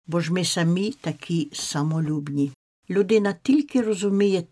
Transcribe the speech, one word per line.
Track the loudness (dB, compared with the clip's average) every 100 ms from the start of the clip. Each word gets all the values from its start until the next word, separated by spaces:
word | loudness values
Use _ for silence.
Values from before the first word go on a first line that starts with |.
| -4
бо | -2
ж | 0
ми | 0
самі | 0 0 0 0 -2
такі | -4 -8 -8 -4 -2 -2
самолюбні. | -6 -6 -2 -2 0 -2 -2 -4 -2 -2 -4 _ _ _
Людина | 0 2 2 2 -2
тільки | 2 2 2 0
розуміє | 0 0 0 2 4 2 -2